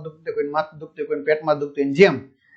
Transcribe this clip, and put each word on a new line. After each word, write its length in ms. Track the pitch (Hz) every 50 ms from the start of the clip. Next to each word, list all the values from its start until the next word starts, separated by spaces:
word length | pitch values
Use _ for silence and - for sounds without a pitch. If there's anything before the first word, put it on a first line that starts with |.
| 151
દુખતો 200 | 160 - _ -
હોય, 100 | 160 -
કોઈને 160 | 147 143 143 147
માથું 260 | 156 156 - 160 147
દુખતું 180 | 156 151 _ 156
હોય, 80 | 147 147
કોઈને 140 | 151 143 139 156
પેટમાં 320 | 156 156 156 156 151 143
દુખતું 220 | 143 143 - 143 139
હોય. 100 | 139 139 147
જેમ 160 | 196 180 139 117 - - _ _ _ _ _